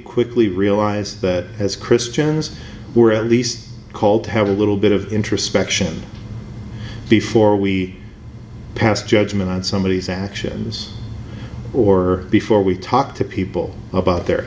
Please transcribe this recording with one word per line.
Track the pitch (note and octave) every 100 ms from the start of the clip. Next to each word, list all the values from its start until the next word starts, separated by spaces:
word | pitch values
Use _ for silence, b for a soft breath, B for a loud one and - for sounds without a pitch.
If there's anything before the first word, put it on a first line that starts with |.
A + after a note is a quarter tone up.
quickly | - B2 A#2 A#2+ G#2
realize | F2+ G2+ G#2 G#2 G#2 G2 -
that | F#2 F2+ F2 G#2+
as | G2+ -
Christians, | - A#2+ A#2+ D#3 D3+ D#3 D#3+ B B B B A#2+
we're | A2+
at | G#2+ A#2
least | A#2+ B2 - - - -
called | - G#2+ A2
to | F#2+
have | A2 G2+
a |
little | G2 G#2 G2
bit | G#2
of | G2 G2
introspection | A2 G#2+ G2 - G2+ - - F3 - - - - - - - - B B B -
before | G#2+ - A#2 G#2 G2+
we | G2 F#2+ F2+ - - - - - - - - -
pass | A2+ G#2
judgment | - G#2+ G2+ G2+ F#2
on | F#2
somebody's | F#2+ G2 F#2+ F#2 F#2
actions | F2+ G2 - - G#2 A2 - - - - - B B B B -
or | C3+ G2+ F#2+ F2+ F2+ -
before | G#2+ - G#2+
we | F#2+ F2+
talk | - B2 C3 -
to | -
people | - F2+ F2 D2+ - -
about | F#2+ F#2 F2 -
their | -